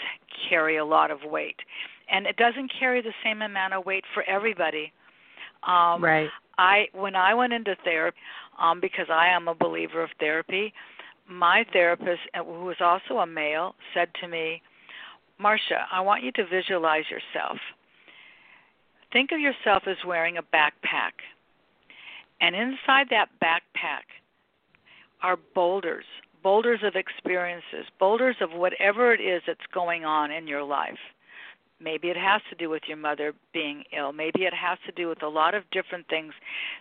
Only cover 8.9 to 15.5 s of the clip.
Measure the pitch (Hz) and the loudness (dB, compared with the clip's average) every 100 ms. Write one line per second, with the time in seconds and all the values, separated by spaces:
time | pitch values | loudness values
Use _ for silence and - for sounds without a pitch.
8.9 | - 156 160 175 175 170 165 170 165 165 | -4 0 4 4 4 0 0 -2 -2 -4
9.9 | 160 160 - 151 156 - 190 214 - - | -4 -6 -4 -2 -2 -2 -4 -6 -10 -20
10.9 | - - - - 180 175 202 226 185 175 | -20 -20 -20 -18 0 4 4 4 2 4
11.9 | 170 165 170 - 175 170 170 180 165 175 | 2 -2 -4 -6 -10 -10 -10 -8 0 2
12.9 | 185 - 247 170 160 151 156 185 - - | 2 0 -2 -2 -2 -2 -2 -4 -8 -6
13.9 | 180 170 - 175 165 160 165 _ _ - | -2 -2 -4 -8 -6 -6 -8 _ _ -20
14.9 | - - - _ - 208 | -20 -20 -20 _ -2 2